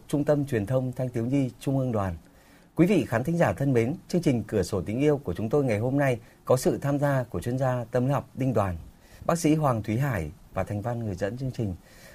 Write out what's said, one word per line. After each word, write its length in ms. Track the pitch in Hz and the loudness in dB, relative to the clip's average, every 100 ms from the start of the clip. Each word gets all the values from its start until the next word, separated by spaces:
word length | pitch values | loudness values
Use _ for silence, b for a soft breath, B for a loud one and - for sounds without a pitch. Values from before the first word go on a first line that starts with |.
| - | 0
Trung 160 | 147 | -2
tâm 220 | 147 147 139 | 2 0 0
Truyền 200 | 113 98 | -2 0
thông 260 | 131 127 123 | -2 -2 -4
Thanh 140 | 127 | -4
thiếu 160 | 117 117 | -4 0
nhi 240 | 139 127 - | 0 -2 -4
Trung 200 | 143 135 | -2 -2
ương 120 | 127 | 0
Đoàn. 220 | 110 95 82 b b b b b - | 0 -2 -4 b b b b b 2
Quý 120 | 170 | 4
vị 180 | 190 110 | 4 2
khán 160 | 113 | 0
thính 140 | 139 170 | 0 2
giả 160 | 139 | 2
thân 200 | 87 139 | 2 2
mến, 200 | 123 117 180 - | 4 2 -2 -4
chương 140 | 180 | 0
trình 220 | 165 120 101 | 2 0 0
Cửa 160 | 110 | 0
sổ 180 | - 98 | 0 -2
tình 180 | 87 117 | -2 0
yêu 180 | 147 143 | 2 2
của 160 | - | -2
chúng 160 | 87 113 | -4 0
tôi 140 | 151 | 0
ngày 160 | 135 104 | 2 0
hôm 180 | 123 143 | 0 2
nay 220 | 139 117 b b - | 2 0 b b 0
có 120 | 127 | 2
sự 200 | 185 123 | 2 0
tham 220 | 139 143 | 0 0
gia 240 | 143 135 120 | 2 0 -2
của 100 | 87 | -4
chuyên 160 | 120 127 | -4 -2
gia 280 | 135 123 120 | 0 -2 -2
tâm 140 | 127 127 | 0 0
lý 60 | |
học 180 | 135 - | 0 -2
Đinh 200 | - 135 | -4 0
Đoàn, 220 | 110 98 82 - b b b - | 0 0 -4 -10 b b b -2
bác 120 | 170 | 2
sĩ 180 | 156 156 | 4 4
Hoàng 280 | 147 113 | 2 0
Thúy 140 | 107 110 | 0 0
Hải 340 | 143 104 76 - - | 0 -2 -4 -8 -8
và 100 | - | -6
Thành 180 | 92 104 | -4 -4
Văn 240 | 113 117 110 | -4 -4 -4
người 100 | 92 | -4
dẫn 220 | 101 123 | -4 -4
chương 140 | 131 | -6
trình. 220 | - 107 85 B B B | -4 -4 -6 B B B